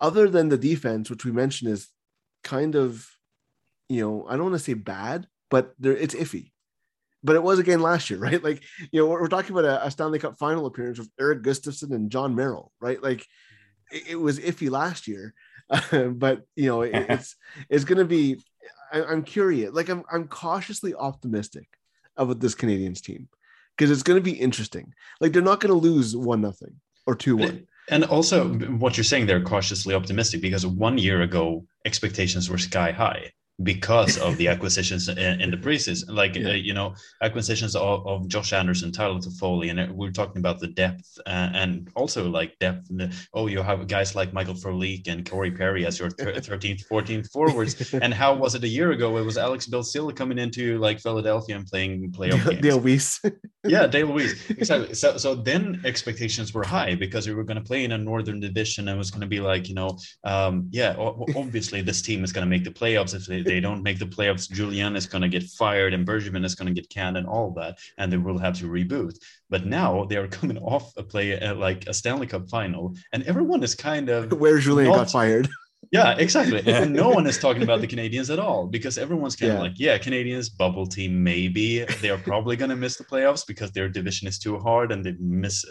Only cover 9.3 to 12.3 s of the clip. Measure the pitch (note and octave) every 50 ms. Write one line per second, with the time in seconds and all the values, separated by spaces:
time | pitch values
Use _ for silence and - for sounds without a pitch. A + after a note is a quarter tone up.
9.3 | F#3 F#3+ F#3+ G#3 F#3 F3+ D#3+ C#3+ C3+ A2+ A2+ C#3 C#3 - D#3 D#3 D#3 D3 - B2
10.3 | A2 - D3 D3+ D#3+ E3 D3 B2 - B2 A#2+ B2 A#2 A#2+ A2+ - _ - C3+ D3
11.3 | D3+ B2+ A2 C3+ C3+ - - D3 C#3 - D3+ C#3 C3 A2 G#2+ G#2 A#2+ C3 C#3 C3+